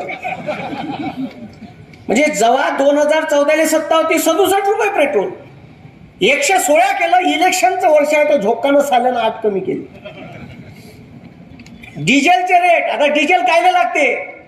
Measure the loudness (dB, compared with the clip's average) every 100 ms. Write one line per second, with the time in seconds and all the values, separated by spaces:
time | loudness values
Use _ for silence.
0 | -4 -8 -10 -10 -8 -8 -8 -10 -10 -8
1 | -10 -8 -10 -12 -18 -20 -20 -20 -20 -14
2 | -4 0 0 2 2 2 0 0 2 2
3 | 2 0 0 0 2 2 0 0 0 0
4 | 2 0 0 2 2 2 0 0 0 0
5 | 0 0 -2 -6 -18 -20 -20 -20 -20 -20
6 | -20 -2 0 2 2 0 2 2 2 0
7 | 0 2 2 2 0 2 0 2 2 4
8 | 4 2 2 2 0 -2 2 2 2 2
9 | 0 0 -2 -2 -4 -2 -4 -6 -8 -18
10 | -20 -18 -18 -18 -18 -20 -20 -20 -20 -20
11 | -20 -20 -20 -20 -20 -20 -20 -20 -18 -6
12 | 0 2 4 2 2 2 4 2 0 -2
13 | 0 0 2 2 2 2 2 2 0 0
14 | -2 -2 -8 -18